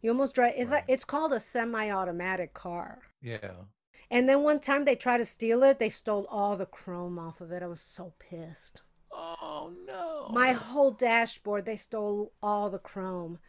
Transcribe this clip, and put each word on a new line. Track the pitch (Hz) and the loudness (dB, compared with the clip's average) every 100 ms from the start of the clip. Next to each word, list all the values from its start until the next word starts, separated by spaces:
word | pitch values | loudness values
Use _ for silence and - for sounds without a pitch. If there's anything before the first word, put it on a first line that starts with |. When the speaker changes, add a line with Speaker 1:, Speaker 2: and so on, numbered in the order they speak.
Speaker 1:
You | 226 | 0
almost | 247 269 - | 2 2 4
drive, | 240 240 | 4 4
it's | 247 | 2
like, | 294 | 0
Speaker 2:
Right. | - | 4
Speaker 1:
it's | 262 | 0
called | - 294 320 | 2 0 2
a | 254 | 0
semi-automatic | - 240 233 226 214 190 185 175 180 190 170 | 0 -2 -2 -2 -2 0 -2 -2 -2 -2 -4
car. | - 180 175 - - - _ | -8 -8 -8 -8 -12 -20 _
Speaker 2:
Yeah. | 120 110 98 90 98 _ _ - - | -10 -8 -10 -12 -18 _ _ -20 -2
Speaker 1:
And | 240 262 | 2 6
then | 277 | 6
one | 294 294 | 6 2
time | - 277 | 2 2
they | 285 240 | 2 2
tried | 247 240 | 2 2
to | |
steal | 233 - 226 240 | 0 -2 2 6
it. | 269 269 | 6 6
They | 220 | 2
stole | - - 208 202 | -4 -2 -2 -2
all | 208 202 196 | -2 0 0
the | 190 | -6
chrome | - - 175 180 175 | -10 -12 -8 -8 -8
off | 165 - | -10 -12
of | 170 | -10
it. | 175 | -8
I | 175 | -8
was | 170 | -10
so | - - 175 - | -12 -14 -16 -18
pissed. | - 170 160 156 - - _ _ _ | -16 -14 -14 -14 -18 -20 _ _ _
Speaker 2:
Oh, | - 165 330 - 151 - 359 | -14 -12 -10 -10 -10 -10 -14
no. | 370 285 339 311 - | -12 -8 -8 -8 -4
Speaker 1:
My | 233 254 | 2 4
whole | 247 - 277 277 | 2 -2 4 4
dashboard, | 214 240 233 233 - 202 208 | 4 4 4 2 -2 -4 -4
they | 196 214 | -2 -8
stole | - 220 208 208 214 - | -6 -4 -2 -2 -4 -4
all | 208 208 208 | -2 0 0
the | 185 | -6
chrome. | - 202 185 180 165 170 | -10 -8 -6 -6 -8 -12